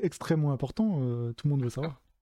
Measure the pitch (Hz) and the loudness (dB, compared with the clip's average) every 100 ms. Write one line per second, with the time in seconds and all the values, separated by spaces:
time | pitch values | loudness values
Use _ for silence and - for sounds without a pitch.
0 | 180 - - 160 147 131 135 - 220 165 | 0 -2 0 2 2 0 -2 0 0 2
1 | 123 120 120 117 147 139 123 131 156 135 | 0 -2 -4 -2 0 2 0 -2 -6 -8
2 | _ _ | _ _